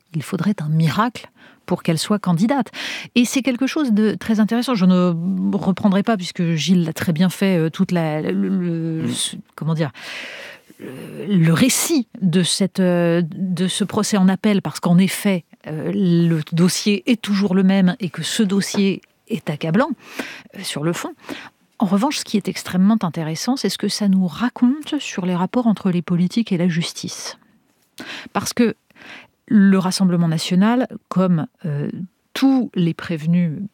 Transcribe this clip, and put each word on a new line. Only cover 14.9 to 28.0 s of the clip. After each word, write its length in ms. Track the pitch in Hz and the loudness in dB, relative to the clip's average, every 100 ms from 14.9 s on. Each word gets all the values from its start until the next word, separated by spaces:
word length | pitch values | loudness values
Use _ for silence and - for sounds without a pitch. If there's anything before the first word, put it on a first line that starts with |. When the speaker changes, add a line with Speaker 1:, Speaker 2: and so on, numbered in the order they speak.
| 175 | 4
Speaker 1:
effet, 480 | 190 - 208 180 - - - | 4 2 0 -2 -4 -18 -10
euh, 240 | 156 156 | -8 -4
le 480 | 202 185 170 170 160 - | 0 2 4 4 2 0
dossier 580 | 165 180 - 214 202 - | 2 2 2 0 0 0
est 80 | 240 | -2
toujours 340 | - 202 202 185 | 0 0 2 4
le 80 | |
même 320 | 185 196 180 175 | 4 4 2 2
et 100 | 175 | -6
que 120 | - | -8
ce 200 | 160 - | -6 0
dossier 580 | 202 196 - - 196 175 _ _ - | 0 0 0 0 0 0 _ _ -8
est 200 | 185 - | -8 -6
accablant, 400 | 147 160 175 311 247 - - - - - - | -4 0 2 2 -2 -12 -14 -14 -14 -18 -14
euh, 60 | |
sur 200 | 185 - | -10 -4
le 100 | 160 | -4
fond. 200 | 175 320 311 - - - _ _ - | -4 -8 -14 -16 -16 -16 _ _ -4
En 60 | 190 | 0
revanche, 320 | 196 269 - | 2 0 -2
ce 40 | - | -4
qui 120 | 208 | -4
est 100 | 190 | -2
extrêmement 500 | 170 - 185 196 226 | -8 -4 2 2 2
intéressant, 540 | 175 165 156 160 - 277 | 0 -4 -6 -4 -4 -2
c'est 140 | 196 | -2
ce 80 | - | -2
que 100 | 208 | -4
ça 180 | - 202 | -2 2
nous 200 | 190 185 | 2 0
raconte 680 | 147 247 - 247 302 294 294 | -2 -4 2 0 0 -4 -6
sur 260 | - - 180 | -6 -6 -2
les 100 | 175 | -2
rapports 320 | 185 254 233 | 0 0 0
entre 220 | 196 196 | 2 0
les 100 | 175 | 0
politiques 500 | - 175 180 233 220 | 0 0 0 0 0
et 60 | 170 | 0
la 100 | 180 | 0
justice. 680 | 165 165 - 180 - - - _ _ _ _ _ - | 0 -4 -6 -10 -10 -14 -14 _ _ _ _ _ -20